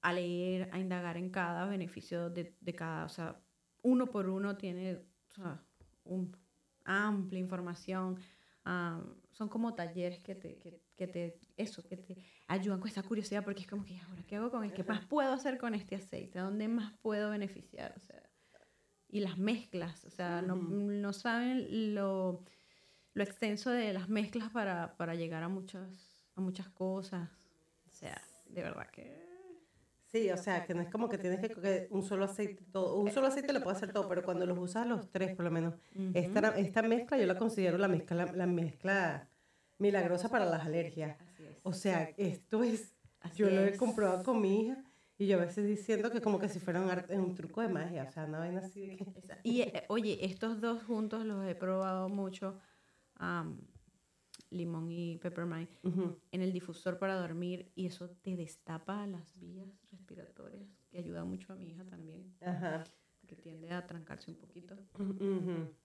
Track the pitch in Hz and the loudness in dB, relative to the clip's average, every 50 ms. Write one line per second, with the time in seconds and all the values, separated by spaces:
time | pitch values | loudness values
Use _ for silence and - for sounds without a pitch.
0 | - 180 175 180 180 175 175 175 180 185 185 185 185 185 180 185 190 185 185 180 | 4 2 2 2 0 0 0 0 0 0 0 0 -2 -2 -4 -4 -2 -2 -2 -2
1 | 175 175 165 170 180 185 185 196 180 170 175 170 180 196 202 190 175 175 - - | -2 -4 -4 -4 -6 -4 -2 -2 -2 0 0 -2 -2 -2 -2 -2 -4 -4 -8 -12
2 | - - 175 170 170 170 175 175 170 170 - _ - 180 170 - 165 165 160 156 | -10 -6 -4 -4 -4 -4 -4 -6 -8 -8 -10 _ -8 -8 -6 -4 -6 -4 -4 -4
3 | 160 156 - - 165 165 - - _ _ _ _ _ _ _ _ _ 247 254 247 | -6 -6 -6 -8 -8 -8 -8 -12 _ _ _ _ _ _ _ _ _ 4 6 6
4 | 254 254 247 208 190 185 190 190 196 202 196 202 196 190 175 180 185 190 180 - | 4 2 0 -2 0 0 0 0 0 -2 -2 -4 -4 -6 -6 -4 -4 -4 -4 -6
5 | - - _ _ _ _ - - 190 170 139 - - _ _ _ - - _ _ | -8 -16 _ _ _ _ -20 -10 -8 -8 -8 -8 -12 _ _ _ -20 -20 _ _
6 | _ 170 180 185 180 180 180 - _ _ _ _ _ _ _ _ _ - 185 196 | _ -6 -4 -2 -2 -4 -6 -12 _ _ _ _ _ _ _ _ _ 0 2 2
7 | 208 214 208 202 190 185 185 185 185 180 185 180 180 180 180 175 - - 190 185 | 4 4 2 0 0 -2 -2 -4 -2 -2 -2 -4 -4 -6 -8 -8 -6 -4 -2 0
8 | 185 185 185 185 185 - - _ _ _ _ _ _ - 180 180 175 170 165 170 | 0 -2 -2 -4 -8 -18 -20 _ _ _ _ _ _ -2 -2 0 0 -2 -2 -4
9 | - - - - _ _ _ - 220 214 - 226 226 233 226 226 170 165 170 180 | -8 -10 -14 -18 _ _ _ -6 -6 -4 0 0 0 0 0 -2 -6 -4 -2 -2
10 | 175 175 180 175 - - 190 185 - 165 - - - 175 170 - _ _ _ - | -2 -2 -4 -6 -10 -10 -10 -10 -10 -14 -14 -14 -16 -18 -20 -20 _ _ _ -6
11 | 185 180 180 175 175 170 170 - - _ _ - 214 208 - - - - 190 180 | -6 -4 -2 -4 -4 -4 -6 -10 -20 _ _ -6 -4 -4 -4 -12 -12 -12 -12 -12
12 | 190 - 185 185 - - - - _ - 175 190 190 208 196 185 185 220 - 196 | -10 -14 -14 -16 -16 -20 -20 -20 _ -2 0 0 2 0 0 0 -2 -4 -4 -4
13 | 190 190 226 214 208 - 202 208 202 202 202 196 185 - 202 208 196 - 185 180 | -2 0 0 -2 0 0 -2 -2 0 -2 -4 -6 -6 -6 -6 -6 -6 -6 -10 -14
14 | 170 175 185 170 175 - 202 208 226 240 233 240 220 202 180 - 180 - 220 190 | -12 -12 -12 -12 -10 -6 -4 -2 -2 -2 -2 -2 -2 -2 -2 -4 -2 0 -2 -2
15 | - - 285 302 277 269 262 269 262 285 262 247 247 240 220 208 190 - - 202 | -2 0 2 4 4 4 2 2 2 0 -2 0 -2 -2 -2 -2 -2 -4 -8 -8
16 | 185 - - - 185 185 - 180 185 196 202 214 214 220 233 233 214 208 - _ | -6 -8 -8 -8 -8 -8 -6 -4 -4 -2 -2 0 0 2 2 0 0 -2 -6 _
17 | _ 226 214 208 208 208 214 208 202 196 196 - - - - - - - - - | _ 0 0 2 0 0 0 -2 -2 -4 -6 -10 -16 -14 -12 -10 -10 -10 -10 -12
18 | - - - - - - _ _ _ _ _ - - _ _ _ _ _ _ _ | -20 -20 -20 -20 -20 -20 _ _ _ _ _ -20 -20 _ _ _ _ _ _ _
19 | _ _ - 208 202 185 165 175 190 214 240 226 - - - 180 170 175 165 - | _ _ -2 0 0 0 0 0 2 2 2 0 -2 -6 -6 -4 -4 -4 -8 -10
20 | - 175 - - 180 175 170 175 180 185 185 185 175 165 190 202 202 202 202 202 | -16 -18 -8 -4 -2 -2 0 0 0 0 0 0 0 0 0 0 0 0 0 0
21 | 202 202 196 196 - 240 226 233 247 247 254 254 - - - 220 220 214 208 202 | 0 -2 -2 -2 0 0 0 2 2 2 2 0 0 0 0 0 0 2 2 2
22 | 196 196 190 190 185 185 180 180 - - - - _ _ _ _ _ _ _ _ | 2 2 2 2 2 0 0 -2 -8 -16 -20 -20 _ _ _ _ _ _ _ _
23 | _ _ _ - 202 202 202 - - 214 208 208 - 254 240 247 226 214 196 190 | _ _ _ -2 -2 -2 0 -2 0 0 0 0 0 0 2 2 2 2 0 0
24 | 180 180 214 208 214 208 - 240 220 226 214 240 214 196 185 175 170 165 - _ | 0 2 2 2 2 2 -2 -4 -4 -2 -2 0 0 2 0 0 -2 -4 -4 _
25 | 175 165 165 170 165 165 160 160 165 170 190 190 190 190 - 185 190 190 185 185 | -2 -2 0 -2 -2 -2 -2 -2 -2 -2 -2 -4 -6 -8 -12 -12 -12 -12 -14 -18
26 | - - - - _ _ _ - 190 185 185 185 185 - - _ 185 185 185 196 | -20 -20 -20 -20 _ _ _ -2 -2 -2 -2 -4 -8 -12 -6 _ -2 0 0 -2
27 | 190 190 190 180 170 165 - - _ _ _ _ _ _ _ _ _ - - - | -4 -4 -6 -6 -6 -6 -10 -18 _ _ _ _ _ _ _ _ _ -20 -20 -14
28 | - - - - - - - - - - - 180 - - - - - - - - | -12 -10 -10 -10 -14 -16 -20 -20 -20 -12 -10 -8 -6 -6 -6 -8 -10 -12 -14 -18
29 | - 254 277 320 339 349 359 370 381 370 349 - - _ _ - _ _ _ _ | -18 -16 -18 -18 -18 -20 -20 -18 -18 -18 -20 -20 -20 _ _ -20 _ _ _ _
30 | _ - - 226 220 190 180 180 180 202 185 170 175 - 175 170 170 170 - 220 | _ -2 0 2 2 4 2 2 2 2 0 0 2 0 0 0 0 -2 0 0
31 | 233 226 202 - 185 180 185 190 190 220 220 - 175 196 196 185 185 - 208 190 | 0 0 0 0 0 0 0 2 0 -2 -4 0 2 2 2 2 2 0 0 0
32 | 190 196 202 190 196 196 196 - 208 196 196 - - - - 196 185 175 - 196 | 0 2 2 2 2 0 0 -2 -2 -2 -2 -8 -14 -4 0 2 2 4 4 4
33 | 208 208 208 269 269 269 269 277 269 277 285 262 - 180 196 190 214 190 - 208 | 4 4 4 6 4 6 4 2 2 2 2 2 2 2 0 0 -2 0 2 0
34 | 190 190 180 175 180 - 180 170 180 180 180 175 180 180 180 220 240 240 240 220 | 2 4 2 2 2 2 2 2 2 2 2 0 0 0 0 0 2 2 2 0
35 | - - - 185 190 185 185 185 170 170 165 165 165 170 165 - - - - 190 | 0 -2 0 0 0 0 0 0 2 2 4 4 4 2 0 -2 -12 -12 -4 -2
36 | 190 185 180 180 170 180 196 214 208 220 214 208 202 170 - 226 220 226 226 240 | 0 2 4 4 4 6 4 6 6 6 6 4 2 4 4 4 6 6 6 4
37 | 240 - 302 269 208 180 185 185 226 226 226 208 185 175 170 180 196 190 180 165 | 4 4 4 6 6 6 6 4 2 2 4 4 4 4 6 6 6 6 4 4
38 | - - 175 170 180 180 180 185 180 185 180 170 170 165 - - - 185 196 196 | 2 2 2 2 2 2 2 2 4 4 4 4 2 0 -2 -2 0 2 4 4
39 | 185 165 147 143 - - _ _ _ _ _ _ _ _ _ _ 196 202 202 196 | 4 2 0 -2 -8 -12 _ _ _ _ _ _ _ _ _ _ 4 6 6 6
40 | 175 175 180 175 180 220 240 247 202 175 165 156 - 160 151 170 170 170 - 160 | 4 4 4 2 2 2 4 4 4 4 4 2 2 2 2 0 0 0 -2 -4
41 | 156 151 151 - - - - - 160 - 151 - - 190 175 - - 202 185 170 | -4 -4 -6 -8 -14 -20 -20 -18 -18 -18 -18 -8 -4 -4 -4 0 2 2 2 2
42 | 160 160 151 - 202 180 185 - - _ - 214 247 233 220 214 - - - _ | 2 0 -2 0 0 0 0 -2 -4 _ 2 4 6 6 4 2 -2 -6 -16 _
43 | _ - _ _ - 170 - 175 208 196 190 190 196 196 196 196 254 226 226 220 | _ -20 _ _ -12 -10 2 6 6 8 10 10 8 8 6 4 2 2 4 4
44 | 208 190 185 185 185 254 254 226 208 190 196 214 220 226 262 269 269 - _ _ | 4 4 4 4 4 4 4 6 6 6 6 6 4 2 0 -4 -8 -16 _ _
45 | _ _ _ _ 202 196 196 180 175 175 175 208 208 202 208 202 202 - 220 208 | _ _ _ _ 4 6 6 6 4 2 2 0 2 2 2 0 2 2 2 2
46 | 208 233 233 240 233 220 202 190 202 196 - 175 - - 170 180 185 190 180 180 | 2 2 0 2 4 4 4 4 2 0 -2 -2 -2 0 0 2 2 2 2 0
47 | 180 - 202 202 185 180 185 185 - - - 220 233 226 185 156 156 175 175 151 | -2 0 0 2 2 0 0 -4 -8 -6 -2 0 0 2 2 0 0 -2 -2 -4
48 | 131 131 135 165 156 151 156 156 165 175 180 185 190 185 185 202 196 196 190 190 | -4 -6 -6 -6 -6 -4 -4 -4 -4 -2 -4 -4 -6 -6 -10 -10 -10 -10 -8 -8
49 | 196 196 190 180 185 185 - - - 233 240 247 240 - - - - - 208 233 | -10 -10 -10 -16 -14 -16 -16 -4 0 2 4 4 2 2 0 -6 -4 0 0 0
50 | 214 214 185 - - 190 180 - - 226 226 214 220 233 233 226 220 208 240 214 | 2 2 0 0 -2 -4 -2 -2 -2 -2 -2 0 0 0 0 0 -2 -2 0 0
51 | 220 208 220 220 226 220 208 196 190 190 175 175 185 185 190 190 190 190 185 185 | 0 0 -2 -2 -2 -2 -2 -2 -2 -2 -2 -2 0 0 2 2 2 0 0 0
52 | 190 190 202 202 196 190 190 190 196 190 190 190 - - _ _ _ _ _ _ | -2 -2 0 0 -2 -2 -4 -4 -6 -6 -6 -8 -16 -20 _ _ _ _ _ _
53 | _ _ _ - 175 175 175 170 160 160 147 - - - _ - - - _ _ | _ _ _ -6 -4 -2 -2 -2 -2 -4 -8 -10 -14 -18 _ -20 -20 -20 _ _
54 | _ _ _ _ _ _ - - - _ - 180 170 170 165 160 165 165 170 170 | _ _ _ _ _ _ -20 -20 -16 _ -6 -4 -4 -2 -2 -4 -4 -4 -4 -4
55 | 175 170 165 165 - 180 175 - 170 175 165 165 170 175 - - - 185 165 190 | -4 -4 -4 -4 -6 -6 -4 -2 -4 -2 -2 -4 -6 -8 -10 -4 -2 0 2 2
56 | 185 170 165 - _ _ - 185 185 185 185 180 180 - 165 - - 185 175 175 | 0 0 -2 -6 _ _ -2 0 0 0 0 -2 -4 -6 -12 -6 -4 -4 -2 0
57 | 196 190 190 185 180 165 160 165 175 180 180 180 185 - _ - 185 175 175 - | 0 0 0 0 -2 -2 -4 -4 -4 -4 -4 -6 -8 -12 _ -4 -4 -4 -4 -6
58 | 175 175 180 _ _ 196 185 175 170 156 - - _ - 165 160 - - 196 208 | -12 -14 -14 _ _ -6 -4 -4 -6 -8 -10 -16 _ -8 -8 -8 -6 -6 -6 -4
59 | 208 202 190 175 160 - _ 185 180 175 180 190 190 190 202 _ _ _ - 180 | -4 -6 -8 -8 -12 -16 _ -18 -16 -16 -14 -14 -16 -16 -18 _ _ _ -20 -20
60 | 190 - - 175 - - - - - - - 202 202 196 - _ _ _ - 175 | -20 -18 -18 -18 -18 -18 -18 -18 -16 -16 -16 -16 -18 -18 -20 _ _ _ -12 -10
61 | 170 165 170 170 170 180 185 185 185 - 190 185 185 165 165 170 185 185 180 170 | -10 -8 -8 -6 -6 -6 -6 -8 -10 -12 -16 -14 -14 -14 -14 -16 -16 -16 -16 -16
62 | 160 156 160 180 185 185 - _ 180 180 175 - 180 170 156 160 160 - - _ | -16 -16 -16 -16 -18 -18 -20 _ -4 -4 -4 -2 -2 -2 -2 -4 -6 -10 -18 _
63 | _ _ _ _ - - 165 - - 170 160 160 160 165 175 180 175 180 170 170 | _ _ _ _ -20 -20 -20 -18 -16 -16 -16 -14 -10 -8 -8 -8 -8 -8 -12 -12
64 | 156 156 - - - - 165 - - - - 175 170 175 196 202 196 - - - | -10 -12 -14 -14 -12 -16 -16 -16 -18 -20 -20 -20 -18 -18 -18 -18 -20 -20 -8 -6
65 | 202 196 190 190 196 196 196 185 180 185 175 165 160 147 - _ _ | -4 -4 -2 -2 0 0 0 2 0 0 -2 -2 -4 -6 -10 _ _